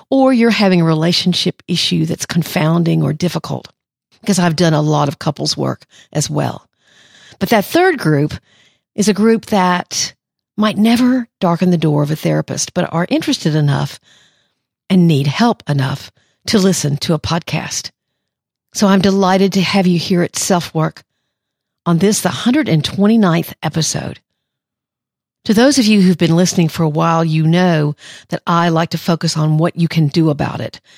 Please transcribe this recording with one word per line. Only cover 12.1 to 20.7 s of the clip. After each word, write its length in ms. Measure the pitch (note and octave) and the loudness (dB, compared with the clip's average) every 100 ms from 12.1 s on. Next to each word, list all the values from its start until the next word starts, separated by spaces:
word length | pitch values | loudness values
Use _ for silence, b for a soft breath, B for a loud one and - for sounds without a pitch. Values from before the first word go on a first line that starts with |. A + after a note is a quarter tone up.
a 60 | D#3 | -2
therapist, 580 | E3 D#3 D#3 - - | -2 -2 -4 -8 -6
but 180 | - F3+ | -6 -4
are 140 | E3 F3+ | -4 -2
interested 480 | D4+ D#4 C4 D#3+ D3+ | -2 -2 -4 -2 0
enough 420 | D3 C#3 C#3+ - b b b b b b _ _ - | 2 0 -4 -8 b b b b b b _ _ -2
and 180 | F#3+ E3+ | 2 4
need 180 | D3 C#3 | 2 0
help 360 | - A#3 - - | 0 0 0 -4
enough 440 | C#3+ C3+ C#3+ - _ _ _ - | -2 -2 -6 -12 _ _ _ -2
to 100 | A3 | 2
listen 400 | F#3+ F3+ D3 C#3+ | 2 0 -2 -2
to 160 | - | -2
a 40 | D#3 | -2
podcast. 720 | - E3+ - D#3 - - - _ _ _ _ _ _ _ _ | -2 -6 -4 -8 -6 -10 -12 _ _ _ _ _ _ _ _
So 120 | - G3+ | -2 2
I'm 140 | G3 | 4
delighted 540 | G3 G3 F#3 F#3+ G3 | 2 2 2 2 2
to 80 | G3 | 0
have 240 | E3 G3+ F#3 | 0 0 2
you 120 | E3+ | 0
here 240 | - F3+ | 0 -2
at 140 | F3 - | -2 -4
Self 380 | - F3+ - | -2 -2 -2